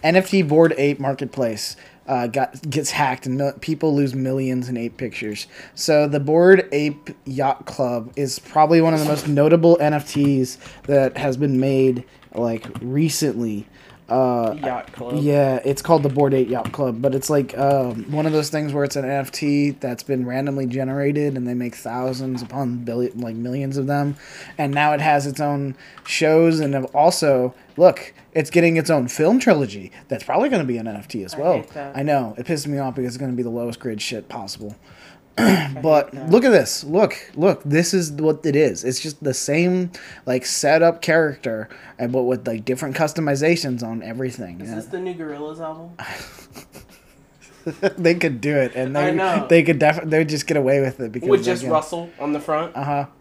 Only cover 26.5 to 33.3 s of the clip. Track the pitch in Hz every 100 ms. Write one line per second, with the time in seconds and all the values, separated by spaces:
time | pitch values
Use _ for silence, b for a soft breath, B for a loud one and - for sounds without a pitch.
26.5 | 160 147 139 131 147 160 175 151 135 127
27.5 | - b - 175 - - - b 160 143
28.5 | 170 170 165 151 156 123 - 156 247 247
29.5 | 160 127 101 90 B - - - 143 269
30.5 | 233 135 117 113 104 - - 92 127 156
31.5 | 160 151 151 139 135 143 143 120 107 127
32.5 | 160 143 139 135 127 123 120 135